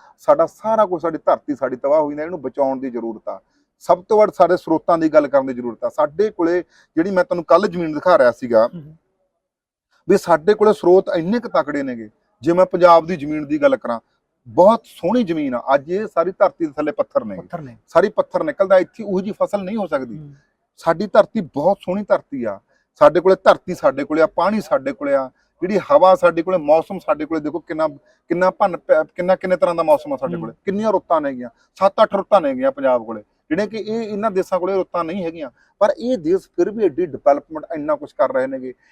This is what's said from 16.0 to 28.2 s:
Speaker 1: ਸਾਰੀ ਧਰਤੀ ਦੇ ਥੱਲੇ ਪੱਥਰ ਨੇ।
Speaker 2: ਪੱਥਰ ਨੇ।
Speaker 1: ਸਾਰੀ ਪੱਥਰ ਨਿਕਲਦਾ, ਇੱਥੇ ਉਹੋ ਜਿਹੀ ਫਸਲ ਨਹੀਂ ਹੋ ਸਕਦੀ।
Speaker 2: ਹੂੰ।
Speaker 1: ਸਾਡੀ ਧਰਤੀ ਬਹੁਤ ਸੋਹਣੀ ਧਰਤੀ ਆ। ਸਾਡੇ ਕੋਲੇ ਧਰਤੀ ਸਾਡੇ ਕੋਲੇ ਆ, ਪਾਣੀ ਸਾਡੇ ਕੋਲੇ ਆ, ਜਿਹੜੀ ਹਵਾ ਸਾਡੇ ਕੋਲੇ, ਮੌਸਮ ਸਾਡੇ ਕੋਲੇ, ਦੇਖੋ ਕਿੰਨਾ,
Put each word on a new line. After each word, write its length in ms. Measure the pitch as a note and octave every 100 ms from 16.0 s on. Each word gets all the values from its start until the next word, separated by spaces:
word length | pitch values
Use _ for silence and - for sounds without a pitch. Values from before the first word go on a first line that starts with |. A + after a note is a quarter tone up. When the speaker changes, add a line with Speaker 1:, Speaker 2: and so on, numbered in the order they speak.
| G#3+
Speaker 1:
ਸਾਰੀ 240 | E3+ F3
ਧਰਤੀ 340 | F#3 F#3 - D#3+
ਦੇ 60 |
ਥੱਲੇ 200 | C#3+ D3+
ਪੱਥਰ 340 | - - - A3+
ਨੇ। 100 | F#3
Speaker 2:
ਪੱਥਰ 260 | F3 F3
ਨੇ। 160 | C3+ A2+ _
Speaker 1:
ਸਾਰੀ 220 | E3 G3+
ਪੱਥਰ 340 | - F#3 F3
ਨਿਕਲਦਾ, 340 | D#3+ C#3+ G3 F#3+
ਇੱਥੇ 260 | F#3 -
ਉਹੋ 180 | G3+ F#3+
ਜਿਹੀ 120 | G3+ -
ਫਸਲ 200 | F3+ G3+
ਨਹੀਂ 140 | F#3 A3
ਹੋ 100 | F3+
ਸਕਦੀ। 300 | D3 B2 G#2
Speaker 2:
ਹੂੰ। 180 | C#3+ C#3+ _ _ _ _
Speaker 1:
ਸਾਡੀ 300 | E3 E3 G3+
ਧਰਤੀ 340 | A3+ - A3+
ਬਹੁਤ 360 | D#3 C#3+ E3 G3+
ਸੋਹਣੀ 220 | - F#3+
ਧਰਤੀ 400 | G3+ F#3+ - C3+
ਆ। 160 | A2+ G2 _ _ _ _
ਸਾਡੇ 240 | D3 E3
ਕੋਲੇ 160 | F3 F#3
ਧਰਤੀ 400 | - - - F3
ਸਾਡੇ 280 | D3+ C3
ਕੋਲੇ 180 | C#3 D#3
ਆ, 60 | D#3
ਪਾਣੀ 340 | - F3+ G#3+
ਸਾਡੇ 320 | - C#3+ C3+
ਕੋਲੇ 220 | C3+ C#3+ C#3
ਆ, 140 | C3 - _ _
ਜਿਹੜੀ 180 | F3+ G3+ -
ਹਵਾ 240 | - F#3 F#3
ਸਾਡੇ 260 | F3 E3+
ਕੋਲੇ, 160 | E3 F#3
ਮੌਸਮ 420 | D3 D#3+ D#3 F#3
ਸਾਡੇ 260 | - D3+ D3+
ਕੋਲੇ, 140 | D#3+
ਦੇਖੋ 200 | D3+ E3
ਕਿੰਨਾ, 280 | - D#3+ D#3 C#3 _ _